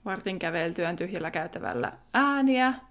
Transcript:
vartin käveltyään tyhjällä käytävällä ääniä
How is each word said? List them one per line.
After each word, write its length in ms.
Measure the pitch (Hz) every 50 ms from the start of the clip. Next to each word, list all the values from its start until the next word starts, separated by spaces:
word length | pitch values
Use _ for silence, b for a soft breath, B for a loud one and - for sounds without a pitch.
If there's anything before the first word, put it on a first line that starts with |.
| _
vartin 340 | 208 190 190 - 202 190 180
käveltyään 580 | - 165 165 170 160 170 170 - 175 165 170
tyhjällä 340 | - 170 185 196 170 160 160
käytävällä 600 | - 165 160 170 - - - 95 - - 165 - - - - _ -
ääniä 600 | 233 277 277 277 277 269 269 262 254 254 262 254 - - -